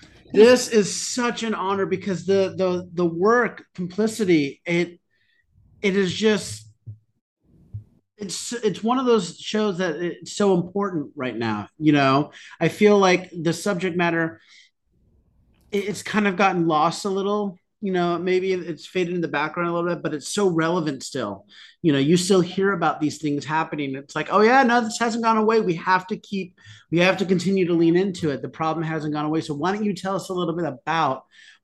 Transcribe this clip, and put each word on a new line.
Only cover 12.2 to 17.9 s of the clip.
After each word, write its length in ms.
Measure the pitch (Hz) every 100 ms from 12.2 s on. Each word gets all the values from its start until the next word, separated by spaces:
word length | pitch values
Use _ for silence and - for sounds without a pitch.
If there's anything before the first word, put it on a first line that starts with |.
| 147 - - -
I 100 | 165
feel 300 | - 208 208
like 320 | 190 180 180
the 220 | 175 160
subject 440 | 160 208 185 185 170
matter, 440 | 170 165 165 165 _ - _ _ _ _ _ _ _ _ _ _ _
it, 180 | 202 196
it's 140 | 185
kind 240 | - 202 202
of 100 | 180
gotten 300 | 196 180 165
lost 380 | 151 165 165
a 60 | 208
little, 480 | 190 196 208 202 175 _ _
you 100 | 196